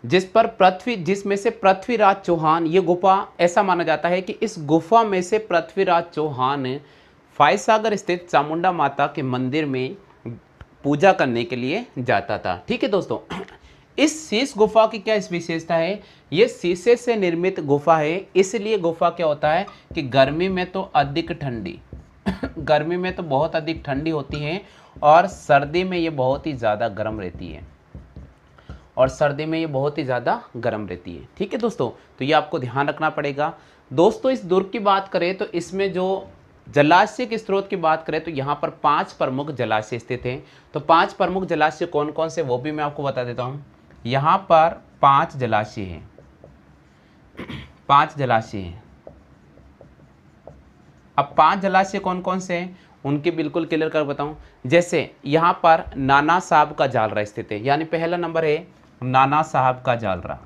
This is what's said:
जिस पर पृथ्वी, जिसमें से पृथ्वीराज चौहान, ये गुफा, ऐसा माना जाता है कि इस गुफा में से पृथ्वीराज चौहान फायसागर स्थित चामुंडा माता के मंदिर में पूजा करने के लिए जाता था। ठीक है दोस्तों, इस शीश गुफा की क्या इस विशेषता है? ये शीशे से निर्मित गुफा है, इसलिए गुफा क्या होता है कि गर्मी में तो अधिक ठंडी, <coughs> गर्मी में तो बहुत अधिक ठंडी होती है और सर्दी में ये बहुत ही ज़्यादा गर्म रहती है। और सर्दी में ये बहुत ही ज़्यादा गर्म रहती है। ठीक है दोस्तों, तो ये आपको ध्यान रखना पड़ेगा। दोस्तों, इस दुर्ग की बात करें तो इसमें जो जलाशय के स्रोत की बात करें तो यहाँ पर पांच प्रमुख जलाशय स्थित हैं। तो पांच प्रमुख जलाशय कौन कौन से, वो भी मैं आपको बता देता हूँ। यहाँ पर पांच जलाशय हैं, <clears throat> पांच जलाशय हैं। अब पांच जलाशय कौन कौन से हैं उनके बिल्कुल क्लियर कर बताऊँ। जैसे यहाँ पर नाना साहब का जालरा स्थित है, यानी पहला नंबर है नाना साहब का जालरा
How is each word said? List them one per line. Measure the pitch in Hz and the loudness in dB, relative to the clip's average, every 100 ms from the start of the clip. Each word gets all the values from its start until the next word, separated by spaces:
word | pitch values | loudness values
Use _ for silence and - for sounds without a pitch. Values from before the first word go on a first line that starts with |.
| 120 | 2
जिस | 180 | 0
पर | 185 220 226 | 4 2 2
पृथ्वी, | - 185 190 247 226 | 4 4 4 -6 -4
जिसमें | 160 196 196 | -2 -2 -2
से | 196 233 | -2 -2
पृथ्वीराज | 226 196 190 - 226 202 196 | 2 2 2 0 2 4 2
चौहान, | - 170 156 165 165 | 0 0 2 2 2
ये | 180 | 2
गुफा, | 170 180 190 190 - - | 2 2 4 2 0 0
ऐसा | 175 214 | 2 2
माना | 196 175 | 2 0
जाता | 165 151 170 | 0 0 0
है | 180 | -2
कि | 190 | -4
इस | 208 220 - | -6 -6 -6
गुफा | 147 160 160 226 | 0 0 6 4
में | 220 185 | 4 -2
से | 180 214 | 0 -2
पृथ्वीराज | 214 170 165 196 185 139 131 | 0 -2 -2 -2 2 2 0
चौहान | - 151 127 127 143 127 139 - _ _ _ _ - | -4 -4 -2 -2 -2 -4 -6 -10 _ _ _ _ 4
फायसागर | 147 202 220 214 220 | 4 4 2 2 2
स्थित | 202 - 175 175 | -2 -2 -4 0
चामुंडा | 156 147 160 180 | 0 0 0 0
माता | 170 139 135 143 | 0 -2 0 -2
के | 160 | -2
मंदिर | 131 127 127 151 | -4 -2 -2 -2
में | 147 131 131 196 _ _ 120 117 _ _ - _ | -2 -4 -4 -8 _ _ -16 -16 _ _ -20 _
पूजा | 143 143 190 | -2 4 4
करने | 185 143 117 | 4 0 0
के | 117 | -2
लिए | 127 127 190 247 - | -4 -4 -4 -6 -8
जाता | 123 104 98 104 | 0 0 0 -6
था। | 98 90 - | -4 -6 -6
ठीक | 240 | -4
है | 247 | 0
दोस्तों, | 196 - 110 - 185 - - - _ _ - | -2 -2 -8 -8 -14 -14 -20 -20 _ _ 0
इस | 302 - - | 0 0 -4
शीश | 208 269 190 | -2 -2 2
गुफा | 214 220 220 | 4 6 4
की | 226 | 0
क्या | 220 | -2
इस | 214 190 | -2 -2
विशेषता | 175 170 165 165 | -6 -4 -6 -2
है? | 165 170 202 - _ _ | 0 0 -4 -12 _ _
ये | 151 240 | 2 2
शीशे | - 175 175 233 | 2 -2 0 2
से | 240 247 | 2 2
निर्मित | 220 185 165 180 185 | 0 0 0 -2 -2
गुफा | 147 143 151 160 | 0 2 4 2
है, | 151 175 - | 2 -4 0
इसलिए | 180 190 233 208 214 | 0 2 -2 -2 0
गुफा | 170 165 170 | -2 0 -2
क्या | 170 165 | 0 -2
होता | 147 151 | 0 0
है | 165 202 - _ | 0 -2 -12 _
कि | 165 | -8
गर्मी | 135 135 135 151 190 | 0 4 4 2 -2
में | 185 180 | -2 -4
तो | 190 - | -6 -2
अधिक | 147 139 147 165 | 0 0 -2 -4
ठंडी, | 165 139 117 92 - - - - _ - | -6 -6 -6 -10 -12 -18 -20 -20 _ -8
<coughs> | 185 - - | -6 -8 -8
गर्मी | 147 147 156 180 | 2 2 2 -2
में | 185 | -4
तो | 185 | -6
बहुत | 170 135 160 | -2 0 0
अधिक | 165 156 156 | -2 -4 -8
ठंडी | 143 135 160 | -6 -4 -2
होती | 156 135 147 | -4 -6 -8
है | 147 185 190 - - - | -6 -8 -10 -20 -20 0
और | 147 165 185 | 6 6 4
सर्दी | - - 139 139 170 | -6 2 2 4 -2
में | 185 180 | -2 -2
ये | 165 | -4
बहुत | 147 127 143 160 | -2 -2 -2 -4
ही | |
ज़्यादा | 131 113 107 117 | -2 -2 0 -4
गर्म | 98 107 110 | -4 -6 -6
रहती | 92 82 87 | -10 -10 -14
है। | 78 - _ _ - - - - _ _ - - - _ - | -14 -18 _ _ -20 -20 -20 -20 _ _ -20 -20 -20 _ 0
और | 131 | 0
सर्दी | - 147 139 | 2 -2 0
में | 156 160 | -4 -4
ये | 165 | -4
बहुत | 131 143 147 | -2 -4 -4
ही | |
ज़्यादा | 131 123 123 233 - 120 | -4 -2 -2 -4 -6 -6
गर्म | 117 107 101 | -6 -4 -8
रहती | 90 92 | -12 -12
है। | 82 - - | -16 -18 -10
ठीक | 202 | -8
है | 226 | -4
दोस्तों, | 226 - 120 - _ _ | -4 -4 -6 -6 _ _
तो | |
ये | 131 | 0
आपको | 156 - 165 | 0 0 -6
ध्यान | 123 127 143 | -4 -2 -2
रखना | 147 156 | -2 -4
पड़ेगा। | 151 143 143 147 - _ _ _ | -2 -6 -4 -4 -6 _ _ _
दोस्तों, | 131 185 220 262 | 4 4 4 -2
इस | 262 | -2
दुर्ग | 185 185 190 | 0 0 0
की | 240 | -2
बात | 202 196 196 | 2 0 0
करें | 185 170 190 | -2 -2 -2
तो | 214 | -6
इसमें | 170 165 190 196 | -6 -6 -4 -2
जो | 180 185 190 - - _ _ - | -2 -2 -4 -6 -20 _ _ -2
जलाशय | 139 147 175 214 - | 2 6 6 4 -2
के | 240 220 | -4 -6
स्रोत | - 196 196 | -2 -2 -2
की | 190 | -2
बात | 160 160 | 0 0
करें | 165 156 | -2 -6
तो | 160 | -4
यहाँ | 143 135 143 | -6 -4 -4
पर | 160 - | -4 -2
पांच | 151 151 196 | 0 0 -2
प्रमुख | - 151 131 143 | -4 -4 -2 -6
जलाशय | 131 113 107 107 117 | -4 0 0 -2 -10
स्थित | - 123 | -8 -6
हैं। | 123 139 - - _ | -6 -8 -14 -20 _
तो | 151 | -8
पांच | 147 165 190 | 4 4 4
प्रमुख | - 180 185 | 0 -2 -2
जलाशय | 180 160 151 156 170 | -4 0 0 0 -4
कौन | 147 151 | -2 -2
कौन | 151 160 | -4 -4
से, | 170 | -4
वो | 143 123 | -2 -2
भी | 147 | -4
मैं | 151 | -6
आपको | 147 147 | -6 -4
बता | 139 127 | -6 -4
देता | 123 120 | -6 -6
हूँ। | 123 143 139 _ _ - | -8 -10 -16 _ _ -12
यहाँ | 113 135 151 190 190 | -4 0 2 0 4
पर | 160 165 - - _ | 6 6 0 -18 _
पांच | 143 139 165 143 | 4 4 2 -4
जलाशय | 120 107 110 - | 0 0 -2 -8
हैं, | 95 78 - - - _ - - _ _ _ _ _ _ _ - | -10 -12 -18 -20 -20 _ -20 -20 _ _ _ _ _ _ _ -18
<clears throat> | - - - _ - | -14 -14 -16 _ 2
पांच | 143 151 143 | 4 4 -2
जलाशय | 127 113 110 104 | 0 0 -2 -10
हैं। | 90 92 - - - - _ - _ - - _ - _ - _ _ _ - - _ _ _ _ _ - | -10 -14 -20 -20 -20 -20 _ -20 _ -20 -20 _ -20 _ -20 _ _ _ -20 -20 _ _ _ _ _ -4
अब | 139 - | -2 2
पांच | 156 196 | 2 2
जलाशय | 190 185 190 202 | 0 0 0 -4
कौन | 190 180 | -4 -4
कौन | 180 185 | -4 -6
से | 185 | -4
हैं | 175 180 - _ _ | -6 -6 -14 _ _
उनके | 139 147 165 | -4 -2 -2
बिल्कुल | 160 151 170 | -2 -4 -4
क्लियर | 165 160 156 | -2 -2 0
कर | 156 | -2
बताऊँ। | 143 143 147 151 - _ | -2 -4 -6 -8 -20 _
जैसे | 127 170 175 165 - - 143 | 2 2 4 -2 -2 -10 0
यहाँ | 156 170 180 | 2 2 4
पर | 165 165 - - | 4 4 2 -4
नाना | 135 139 151 175 | 4 4 4 0
साहब | - 160 151 | 4 4 4
का | - 139 | 0 0
जालरा | 123 110 104 | 2 0 -2
स्थित | 104 - - | -4 -8 -8
है, | 104 | -6
यानी | 123 151 | 0 0
पहला | 160 160 165 175 | 0 -4 -2 -4
नंबर | 170 160 | -2 -2
है | 160 151 185 _ _ _ | 0 -2 -6 _ _ _
नाना | 127 127 135 147 | 0 4 4 2
साहब | 156 139 131 127 | 0 2 0 0
का | - | -2
जालरा | 117 107 90 - 80 | -2 -2 -4 -6 -12